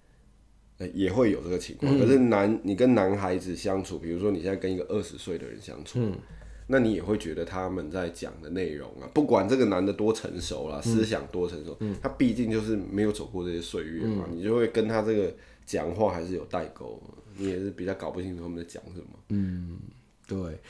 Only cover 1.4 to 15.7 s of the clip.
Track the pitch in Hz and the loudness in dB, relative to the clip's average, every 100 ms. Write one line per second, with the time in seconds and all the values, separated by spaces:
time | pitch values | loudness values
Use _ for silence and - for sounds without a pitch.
1.4 | 82 90 - - 139 139 117 131 123 104 | 0 -4 -4 -2 4 6 8 8 8 6
2.4 | 104 110 95 95 127 117 95 101 95 92 | 6 2 0 4 8 8 6 2 0 -2
3.4 | 90 85 101 95 92 85 82 85 104 92 | -2 -4 -2 -2 -2 -6 -6 -2 0 0
4.4 | 87 95 92 92 - 107 92 - - 80 | -2 -2 -2 -2 -2 -4 -4 -10 -8 -8
5.4 | 62 55 - 60 78 123 113 95 - - | -8 -12 -14 -14 -6 -2 0 -2 -10 -18
6.4 | - - - 131 113 98 87 107 82 78 | -16 -16 0 4 4 2 0 -2 -2 -6
7.4 | 85 92 92 92 76 90 87 82 60 76 | -4 -4 -4 -4 -4 -4 -6 -6 -12 -12
8.4 | 76 90 87 73 64 50 67 156 135 113 | -8 -4 -4 -4 -10 -14 0 2 6 4
9.4 | 98 131 113 92 98 95 107 107 - 85 | 6 4 4 4 2 2 2 2 -4 -6
10.4 | - 78 76 73 117 113 110 95 69 90 | -6 -6 -6 -4 0 2 2 -2 -4 -2
11.4 | 87 85 78 - 107 92 135 - 127 113 | -2 -4 -10 -8 -6 -4 -6 2 2 2
12.4 | 113 110 107 107 92 101 107 101 71 95 | 0 0 0 -2 -2 0 0 0 -6 -6
13.4 | 87 85 85 90 80 82 110 101 82 85 | -4 -4 -6 -6 -6 -4 -2 -2 -4 -4
14.4 | 98 117 113 113 107 110 107 107 90 - | 0 2 4 2 2 2 2 2 0 -4
15.4 | - - - | -16 -20 -6